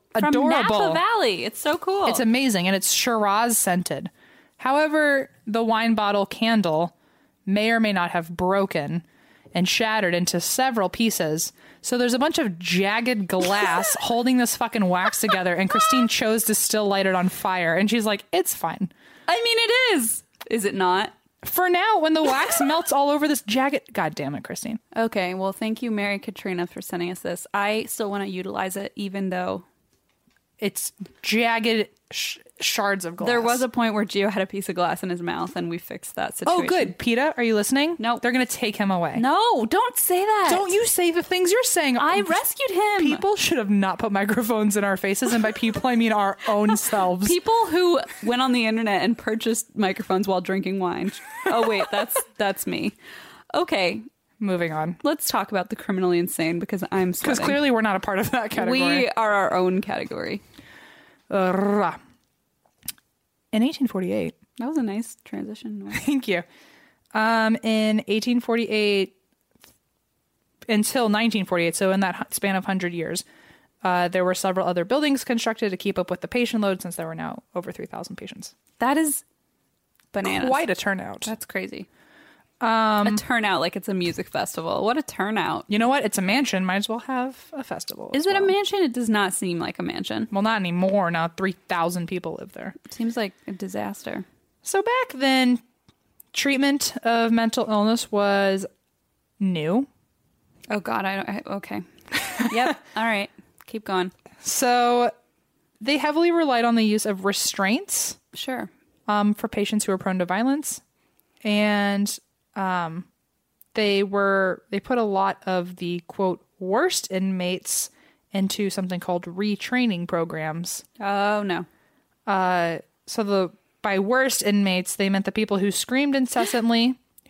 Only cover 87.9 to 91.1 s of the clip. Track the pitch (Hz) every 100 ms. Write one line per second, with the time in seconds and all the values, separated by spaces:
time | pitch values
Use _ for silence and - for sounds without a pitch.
87.9 | - 53 277 349 392 392 392 392 403 320
88.9 | 240 226 214 190 - 190 170 - - 175
89.9 | - 196 220 220 196 214 220 180 175 190
90.9 | 202 175